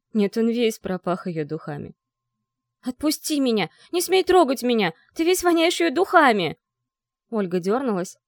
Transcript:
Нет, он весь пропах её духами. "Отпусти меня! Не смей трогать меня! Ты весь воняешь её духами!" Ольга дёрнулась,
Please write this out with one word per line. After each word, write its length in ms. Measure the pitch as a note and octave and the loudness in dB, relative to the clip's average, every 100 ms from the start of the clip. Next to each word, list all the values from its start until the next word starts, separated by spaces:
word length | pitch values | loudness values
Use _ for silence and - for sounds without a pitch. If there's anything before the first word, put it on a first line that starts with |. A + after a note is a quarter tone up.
| _ | _
Нет, 240 | A3 G3+ A3+ | -2 0 0
он 120 | A#3 | 0
весь 300 | A#3 A3+ - | 2 0 -2
пропах 480 | F#3 F3+ F#3 F3 F#3 | -6 -6 -4 -4 -4
её 180 | D#3+ D3 | -6 -6
духами. 480 | D#3 - D3 - - _ _ _ _ _ _ _ _ | -8 -10 -12 -12 -18 _ _ _ _ _ _ _ _
"Отпусти 580 | - - D4+ D4 - D4 | -12 -6 -4 -4 -4 -2
меня! 300 | C4 A3 F3+ _ _ | 0 0 -2 _ _
Не 80 | F4 | -6
смей 240 | F4 F#4+ | 0 0
трогать 380 | F4+ F4+ C#4 C4 | 4 4 4 2
меня! 300 | B3 A#3 F#3 - _ | 0 2 0 -2 _
Ты 100 | - | -4
весь 180 | E4 F#4 | 0 0
воняешь 380 | F4 E4 E4 - | 2 2 2 0
её 120 | E4+ | 0
духами!" 640 | C4 F#4+ E4+ C#4+ G#3 D#3+ - _ _ _ _ _ _ _ | 0 2 4 4 2 -2 -8 _ _ _ _ _ _ _
Ольга 280 | A3+ F#3 F3+ | -6 -4 -4
дёрнулась, 600 | F3 A#3+ C4+ G3 F3+ - | -2 -2 -2 -4 -6 -12